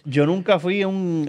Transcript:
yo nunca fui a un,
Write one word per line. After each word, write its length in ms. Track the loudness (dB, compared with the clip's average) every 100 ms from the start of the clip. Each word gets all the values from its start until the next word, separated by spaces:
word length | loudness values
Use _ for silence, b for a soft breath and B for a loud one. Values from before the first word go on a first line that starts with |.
yo 220 | -2 0 2
nunca 320 | 2 2 0
fui 220 | 2 -2
a 60 | 0
un, 380 | -2 -2 -2